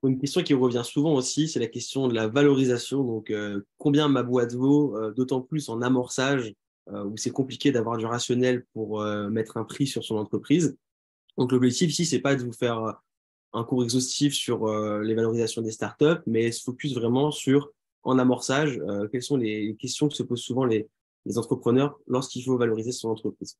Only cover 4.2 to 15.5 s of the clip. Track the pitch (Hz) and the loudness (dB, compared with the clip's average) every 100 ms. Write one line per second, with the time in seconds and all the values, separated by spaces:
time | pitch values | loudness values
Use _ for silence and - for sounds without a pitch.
4.2 | 123 123 120 123 131 147 147 104 110 110 | 2 0 0 0 4 4 4 -2 -6 -2
5.2 | 127 131 127 156 139 113 123 127 123 - | -2 -2 -4 -6 -6 -4 2 2 0 -2
6.2 | 131 139 113 98 _ _ - 104 101 107 | 0 0 -2 -10 _ _ -14 -8 -8 -6
7.2 | - 127 131 117 143 120 113 117 113 120 | -6 -2 -4 0 0 2 0 -2 -2 -4
8.2 | - 123 127 123 - - 107 107 107 104 | 0 2 2 0 -4 -10 -6 -4 -2 -4
9.2 | 101 110 110 - 110 - 135 - - 110 | -2 -2 -4 -6 -8 -4 -2 -2 -4 -4
10.2 | 104 107 - 156 160 - _ _ _ _ | -2 -6 2 2 2 -2 _ _ _ _
11.2 | _ - 123 127 123 120 175 147 165 123 | _ -4 2 4 4 4 0 2 0 0
12.2 | 139 139 123 113 120 113 113 - _ _ | 2 0 -2 -4 -2 -2 -4 -6 _ _
13.2 | _ _ _ 113 117 127 120 127 123 - | _ _ _ -6 -2 0 2 0 0 0
14.2 | 143 139 - 113 110 107 107 104 107 113 | 0 0 -2 -2 0 0 -2 -2 0 0
15.2 | 113 117 113 | 2 2 0